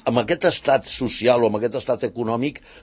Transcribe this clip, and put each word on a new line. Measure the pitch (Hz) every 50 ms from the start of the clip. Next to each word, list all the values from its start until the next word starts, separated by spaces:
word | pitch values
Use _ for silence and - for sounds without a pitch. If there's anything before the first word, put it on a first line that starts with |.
| -
amb | - 117 120
aquest | 117 104 170 - -
estat | 180 147 - - - 135 127 98
social | - - - 131 117 - - 107 120 123 120
o | 117 110
amb | 104 107
aquest | 110 120 110 139
estat | 110 - 127 113 -
econòmic | 113 - - 120 110 113 117 123 147 135 - - - - -